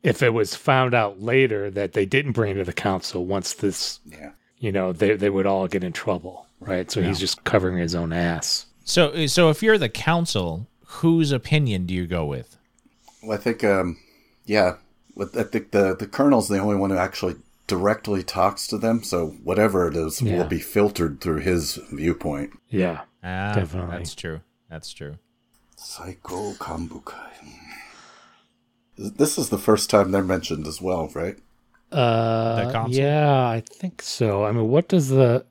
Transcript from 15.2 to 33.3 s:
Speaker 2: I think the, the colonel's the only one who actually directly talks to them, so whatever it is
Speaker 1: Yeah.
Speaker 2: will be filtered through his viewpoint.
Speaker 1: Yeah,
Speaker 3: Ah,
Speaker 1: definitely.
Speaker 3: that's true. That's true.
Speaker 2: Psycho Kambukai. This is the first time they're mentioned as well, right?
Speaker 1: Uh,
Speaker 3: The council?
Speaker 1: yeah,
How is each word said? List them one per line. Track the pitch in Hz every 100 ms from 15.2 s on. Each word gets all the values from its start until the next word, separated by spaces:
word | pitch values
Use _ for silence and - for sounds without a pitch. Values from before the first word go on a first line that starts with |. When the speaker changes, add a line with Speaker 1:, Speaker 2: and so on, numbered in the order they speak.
| 98 123
Speaker 2:
I |
think | 117 110 -
the, | 104 95 92
the | 104
colonel's | - 143 131 -
the | 101
only | 101 101
one | 98
who | 92
actually | 95 - 92 82 - _ -
directly | 95 98 110 - 98
talks | 90 95 92 - -
to | 107
them, | 113 117
so | - 90 80 -
whatever | - 95 107 95 87
it | 80
is | 80 -
Speaker 1:
Yeah. | 117 87
Speaker 2:
will | 85
be | 85
filtered | - 104 104 101 82 69
through | 90 78
his | 95 87 73 - -
viewpoint. | 71 78 82 82 71 71 - _
Speaker 1:
Yeah, | 104 90 78 - _
Speaker 3:
Ah, | 90 92 101
Speaker 1:
definitely. | 104 87 90 90 87
Speaker 3:
that's | 87 -
true. | 87 80 _ _ _
That's | 80 -
true. | - 73 78 _ _ _ _ _ _
Speaker 2:
Psycho | - - 92 90 - 90 104
Kambukai. | - - 82 85 - - - - - - - - - - - - - _ _ _ _ _ _ _ -
This | 107 104 147 -
is | 127
the | 95
first | - 107 -
time | 107 95
they're | 98
mentioned | 95 92 - 78 76
as | 78
well, | 92 90 78 -
right? | 85 - _ _ _ _ _
Speaker 1:
Uh, | 147 120 113 113 113 113 117 120
Speaker 3:
The |
council? | 117 113 131
Speaker 1:
yeah, | 139 151 147